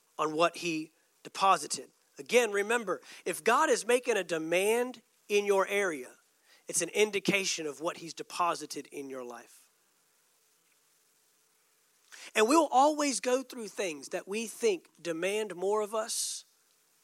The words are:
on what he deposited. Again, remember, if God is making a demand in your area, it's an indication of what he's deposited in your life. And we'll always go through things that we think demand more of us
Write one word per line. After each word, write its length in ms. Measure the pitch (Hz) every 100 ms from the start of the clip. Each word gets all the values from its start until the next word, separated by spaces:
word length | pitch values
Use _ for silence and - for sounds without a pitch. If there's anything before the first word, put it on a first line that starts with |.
| _ -
on 160 | 156
what 240 | 151 170 -
he 320 | 175 160 156 _ _ _
deposited. 640 | - - 196 185 147 - 127 _ _ -
Again, 340 | 135 226 233
remember, 480 | 202 202 240 202 151 - -
if 180 | - 170
God 280 | 156 247 311
is 160 | 220 208
making 300 | 247 247 214
a 80 |
demand 800 | 175 165 160 175 196 233 247 240 _ _ _
in 180 | 202 202
your 200 | 196 190
area, 420 | 202 196 151 123 - _ _ _ _ _
it's 140 | 170
an 80 | 165
indication 760 | - 214 202 - 196 190 - 156
of 140 | 131
what 160 | 165 156
he's 160 | 165
deposited 720 | - 151 - 175 151 147 - 131
in 160 | 147 139
your 160 | 131
life. 380 | 123 120 120 - _ _ _ _ _ _ _ _ _ _ _ _ _ _ _ _ _ _ _ _ _ _ _ _ _ - -
And 140 | - 220
we'll 200 | 320 302
always 500 | 247 285 302 294 220
go 220 | 247 254
through 260 | 262 254 214
things 400 | - 196 147 127
that 200 | 185 160
we 180 | 208 226
think 400 | - 226 180 - _
demand 540 | 165 160 185 208 220
more 280 | 175 185 214
of 120 | 208
us 500 | 220 220 - - - - _ _ _ _ _